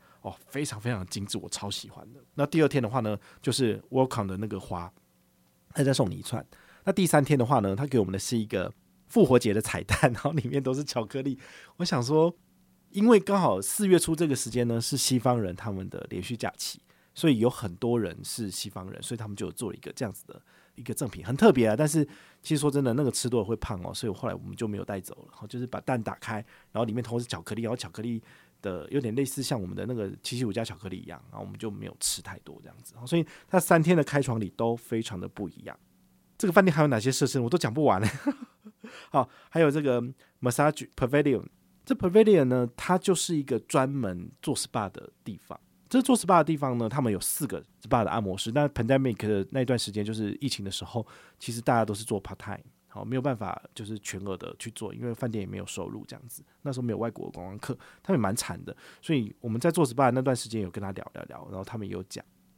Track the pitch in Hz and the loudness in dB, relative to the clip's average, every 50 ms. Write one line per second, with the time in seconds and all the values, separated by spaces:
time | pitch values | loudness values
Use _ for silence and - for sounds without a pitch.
0 | _ _ _ _ - 104 98 - - - - 135 147 143 117 104 104 120 123 101 | _ _ _ _ -14 -14 -14 -14 -18 -10 -6 -6 -6 -6 -6 -6 -4 -4 -4 -4
1 | 92 87 - 110 101 98 - 101 87 87 - - - 101 92 - - 104 - - | -6 -6 -8 -8 -6 -6 -6 -8 -8 -8 -8 -8 -6 -8 -8 -8 -10 -12 -16 -20
2 | 76 - 120 - - _ _ - 143 143 - 165 156 139 131 143 120 104 117 131 | -20 -20 -20 -20 -20 _ _ -2 -2 2 4 4 4 4 4 2 0 2 0 -2
3 | 113 107 104 101 - - - - - - 120 - 131 113 101 107 - _ 127 131 | -2 -2 -4 -4 -8 -14 -20 -6 -2 -2 2 2 2 2 2 0 -4 _ 2 2
4 | 131 127 - 120 104 95 95 95 107 107 101 95 - - 95 87 87 90 - _ | 2 2 2 -2 -2 -2 -4 -6 -6 -6 -6 -8 -8 -8 -8 -8 -8 -10 -12 _
5 | _ _ _ _ _ _ _ _ _ _ _ _ _ _ - - 139 135 131 - | _ _ _ _ _ _ _ _ _ _ _ _ _ _ -2 0 2 2 4 2
6 | 135 92 98 92 98 - - 110 - - - - - - - - _ - 190 - | 2 0 -2 -6 -8 -8 -8 -8 -8 -12 -18 -20 -20 -20 -20 -6 _ -2 2 2
7 | 185 160 - 151 139 - 151 135 117 117 143 127 104 95 95 101 139 143 131 120 | 4 6 6 4 6 4 4 2 4 4 2 2 2 2 0 -2 -2 2 2 2
8 | 101 90 95 95 - - 123 117 107 107 - 101 90 - - - _ _ _ _ | 2 2 0 -4 -4 -2 -2 -2 -2 -2 -2 -4 -4 -4 -8 -14 _ _ _ _
9 | _ _ - 240 196 127 131 120 - 113 98 107 107 - - 87 85 - - - | _ _ 4 4 6 8 8 6 6 4 2 0 0 -2 -4 -6 -2 -2 2 2
10 | - 135 120 107 - 143 160 156 113 120 143 139 135 127 127 135 147 143 - 127 | 4 2 2 0 -2 -2 0 0 -2 0 -2 -2 0 0 -2 -2 -4 -4 -4 -4
11 | 110 101 - 135 131 143 131 131 - - - - - - _ - 175 180 185 135 | -4 -4 -6 -6 -4 -4 -6 -6 -10 -16 -20 -20 -20 -20 _ -6 -4 -2 0 0
12 | 120 120 151 156 160 170 175 - _ _ _ _ _ _ _ _ _ _ - 196 | 0 2 4 4 4 4 2 -4 _ _ _ _ _ _ _ _ _ _ -2 4
13 | 202 233 240 202 - - 196 196 175 135 98 92 98 - - - 214 190 180 170 | 6 8 8 8 8 4 2 4 4 4 2 2 0 -4 -2 0 4 6 6 6
14 | 170 - 160 151 175 156 135 120 - 117 113 123 120 120 117 117 113 - 143 131 | 6 4 2 0 2 0 0 0 -2 -2 0 0 0 2 0 0 0 -2 -2 0
15 | - - 131 123 117 131 123 120 107 90 87 - - 113 101 92 92 - - - | 2 2 2 4 4 4 2 4 0 -2 -4 -6 -8 -6 -6 -6 -8 -8 -10 -10
16 | - - - 92 95 - 123 110 - 101 - - - - - - _ _ _ _ | -10 -8 -8 -8 -6 -6 -6 -6 -6 -6 -6 -6 -10 -10 -10 -12 _ _ _ _
17 | _ _ _ - - 160 139 110 110 123 123 - - 98 87 92 - 117 120 120 | _ _ _ 2 4 4 6 6 4 2 2 0 -4 -8 -6 -4 -2 0 0 0
18 | 107 87 82 - 98 - - - 113 98 92 - - 104 - 98 92 95 - - | 0 -2 -6 -8 -10 -10 -8 -8 -8 -6 -6 -8 -10 -10 -10 -12 -12 -12 -12 -12
19 | - - 123 113 110 107 101 - 101 87 - - 120 101 - - - - - - | -10 -10 -10 -10 -8 -10 -8 -8 -8 -8 -6 -6 -8 -8 -8 -8 -12 -14 -8 -6
20 | 135 104 98 - - - - - - _ _ _ _ _ _ - 123 117 113 - | -6 -6 -6 -10 -16 -20 -20 -20 -20 _ _ _ _ _ _ -14 -10 -8 -6 -6
21 | - 117 - 90 - 98 127 143 214 226 175 127 117 110 107 110 151 147 156 160 | -6 -6 -6 -8 -6 -4 2 6 8 8 8 8 6 4 4 4 2 2 2 2
22 | 147 - - - - - _ _ - - 156 143 143 147 135 143 139 127 113 131 | 0 0 -4 -12 -20 -20 _ _ -4 -2 -2 0 2 2 2 2 2 2 2 2
23 | 151 127 - - - 127 117 120 101 95 117 104 - - 113 92 90 87 92 - | 0 0 0 -2 -2 0 0 0 0 0 -4 -6 -4 -6 -8 -8 -8 -8 -8 -6
24 | - 113 92 - - 117 92 92 90 92 95 - 117 107 104 98 95 - 104 95 | -6 -6 -6 -4 -6 -6 -6 -6 -8 -12 -8 -6 -6 -4 -4 -6 -6 -6 -8 -8
25 | 90 - - - - - - - - 104 - 123 123 123 - - - - 139 - | -8 -12 -16 -18 -20 -20 -20 -18 -16 -12 -10 -10 -8 -8 -8 -8 -4 -2 -2 -2
26 | 110 - - - - - 113 107 107 - - - _ _ - 110 113 110 104 123 | -2 -6 -8 -8 -8 -8 -8 -8 -8 -12 -18 -20 _ _ -4 -2 -2 0 -2 -4
27 | 117 104 117 120 120 - - 87 85 - 107 107 113 110 117 - - 92 82 - | -4 -4 -4 -4 -4 -4 -6 -8 -8 -8 -8 -6 -4 -4 -4 -6 -8 -10 -10 -8
28 | 110 120 117 113 - - - - - _ _ _ - 101 92 87 76 - - 143 | -6 -6 -6 -6 -8 -12 -20 -20 -20 _ _ _ -6 -6 -6 -6 -6 -4 -2 -2
29 | 135 113 107 127 139 131 - - 127 - 147 117 95 90 95 95 95 110 127 117 | -2 0 0 -2 -2 -2 -2 -6 -4 -4 -4 -4 -4 -6 -6 -6 -6 -4 -4 -4
30 | 104 98 98 - - - - 120 131 110 95 113 113 - 101 - - 95 95 92 | -4 -6 -8 -10 -10 -8 -4 -2 -2 -2 -2 -2 -4 -6 -8 -12 -12 -10 -10 -10
31 | - - 85 69 - - - 107 101 98 101 101 107 110 101 101 104 - - - | -12 -14 -16 -16 -16 -18 -16 -14 -12 -12 -12 -10 -10 -10 -8 -10 -12 -14 -10 -6
32 | - - - - - - 92 - - - 71 - - - - - - - - 113 | -4 -4 -4 -6 -8 -14 -16 -16 -18 -20 -20 -20 -20 -20 -20 -20 -20 -20 -18 -16
33 | 120 127 165 170 160 - - - - _ - 185 165 - 190 165 156 165 180 165 | -6 0 0 0 0 -2 -6 -16 -6 _ 2 2 6 6 6 6 8 6 6 4
34 | 143 - - 143 131 - 120 113 107 90 - - 117 117 117 117 - - 120 113 | 4 2 0 0 0 0 0 -2 -2 -4 -4 -2 -2 -2 -2 -4 -6 -4 -4 -4
35 | 113 - 101 90 92 98 - - 104 85 - - - - - - _ _ _ _ | -4 -4 -8 -8 -10 -10 -8 -8 -10 -10 -10 -14 -16 -18 -18 -18 _ _ _ _
36 | _ _ _ _ _ _ _ - - 185 170 202 196 180 147 156 151 147 131 113 | _ _ _ _ _ _ _ -2 -2 6 8 8 8 8 6 4 4 4 4 2
37 | 107 131 127 - 147 123 - 139 120 117 170 180 - 120 110 147 156 135 101 95 | 2 0 2 2 0 2 2 0 0 2 2 0 0 0 0 4 4 4 6 4
38 | 110 104 - 135 - 285 - - 240 - _ _ _ 214 - _ - 226 - - | 4 0 0 -2 -4 -4 -4 -4 -10 -18 _ _ _ -20 -20 _ -20 -20 -18 -20
39 | - - - 147 123 - - - - _ - 165 165 147 139 156 147 135 123 120 | -14 0 0 0 0 0 -4 -14 -20 _ 2 4 4 4 4 2 2 2 2 2
40 | 120 123 131 - _ _ _ _ - 123 120 - 143 151 151 - 117 - _ - | 0 -4 -8 -14 _ _ _ _ -2 0 2 4 4 4 2 0 -6 -14 _ -4
41 | 135 117 131 143 147 143 131 101 - - - _ _ _ _ _ _ - 269 - | -2 2 2 4 4 4 2 2 0 -6 -14 _ _ _ _ _ _ -4 -2 0
42 | - 185 170 220 220 214 208 170 139 127 123 127 123 120 - - - - 180 185 | 0 4 6 8 8 10 8 8 8 6 4 2 2 0 -4 -6 0 2 2 2
43 | - 196 185 - - - 175 151 139 127 131 110 - - - 147 131 135 139 139 | 4 2 0 2 0 0 -2 -2 0 0 -2 -4 -2 0 2 2 2 2 0 -2
44 | 120 98 90 87 87 - - _ - - 131 - - - - 120 107 92 - - | -2 -4 -4 -6 -8 -12 -14 _ -6 -4 -4 -4 -4 -4 -4 -4 -4 -4 -6 -12
45 | - - - _ _ - 101 - - - - - - _ _ _ _ _ - 254 | -16 -18 -20 _ _ -14 -14 -14 -16 -18 -18 -18 -18 _ _ _ _ _ 2 2
46 | 247 - 254 220 - 170 190 170 156 165 160 143 147 135 123 120 117 110 113 147 | 4 6 4 4 6 6 6 6 6 6 2 0 0 0 0 0 0 0 0 0
47 | 135 117 104 90 - - - - 147 123 - 80 - - _ _ - 110 131 120 | 0 2 0 0 -2 -4 -4 -4 -4 -4 -4 -8 -10 -12 _ _ -2 0 2 2
48 | 110 80 78 117 107 98 92 98 - 113 117 143 147 143 - - 117 113 135 135 | 2 2 0 -2 -2 -2 -4 -4 -6 -2 0 0 0 2 0 -2 2 2 4 4
49 | 135 131 110 - - 107 107 98 95 - - 135 127 120 127 117 - - 98 107 | 4 2 0 -2 -2 0 0 0 0 -2 -2 -2 0 0 0 0 -2 -4 -4 -4
50 | 104 104 110 107 110 101 - - 143 135 - - 101 95 95 - 95 90 - 117 | -4 -4 -4 -4 -4 -4 -4 -6 -6 -6 -6 -6 -6 -8 -8 -8 -10 -6 -6 -6
51 | 110 - - - - - _ _ - - 113 117 117 - 127 117 110 104 107 101 | -6 -6 -12 -20 -20 -20 _ _ -10 -8 -8 -4 0 2 2 2 2 2 -2 -6
52 | 107 - 113 101 - - 98 - - - 98 - - - _ _ _ _ - 104 | -4 -4 -4 -4 -4 -8 -12 -12 -12 -12 -12 -12 -14 -20 _ _ _ _ -16 -14
53 | 104 110 123 131 123 143 127 104 107 92 - - - - _ - 110 101 110 104 | -8 -6 -4 -2 -2 -2 -2 -2 -4 -6 -8 -8 -10 -14 _ -14 -12 -10 -10 -10
54 | - - - 95 98 101 95 87 - 85 85 - - 117 107 - 113 98 98 113 | -10 -10 -10 -8 -8 -8 -8 -8 -8 -12 -12 -12 -14 -14 -12 -10 -10 -10 -8 -8
55 | 117 120 113 - - 120 110 110 98 92 98 98 92 95 - - 87 92 104 110 | -8 -8 -6 -4 -4 -4 -4 -4 -6 -6 -8 -10 -10 -10 -8 -8 -8 -8 -10 -12
56 | - - 120 - - 117 - - - _ _ _ - 143 131 127 123 120 107 95 | -12 -14 -18 -18 -18 -18 -18 -20 -20 _ _ _ -8 -8 -6 -4 -2 -2 -2 -2
57 | 113 117 - - 50 50 - - 87 95 95 107 - - 123 - - - - _ | -2 -4 -6 -8 -12 -12 -12 -12 -12 -12 -12 -12 -10 -10 -10 -10 -12 -18 -20 _
58 | _ - 196 143 107 95 104 - - - 90 87 87 - - - - - - - | _ 0 2 2 2 0 0 -2 -4 -6 -10 -10 -12 -14 -16 -16 -20 -20 -20 -12
59 | - - 165 139 113 101 - - - 117 107 117 - 170 165 185 156 123 117 131 | -4 -2 0 0 0 -2 -6 -8 -6 -4 -2 0 0 2 2 2 2 2 2 4
60 | 139 127 117 131 131 139 127 117 - 113 110 110 101 90 - 107 101 98 98 - | 4 4 4 2 2 0 0 -2 -4 -6 -4 -4 -4 -6 -6 -8 -8 -8 -8 -10
61 | - - - - - - - - - - 98 92 95 - - 110 104 98 98 92 | -12 -14 -14 -14 -14 -14 -14 -16 -16 -14 -12 -12 -10 -10 -8 -8 -8 -8 -8 -10
62 | 92 - - - - _ _ _ _ _ _ | -10 -10 -14 -16 -16 _ _ _ _ _ _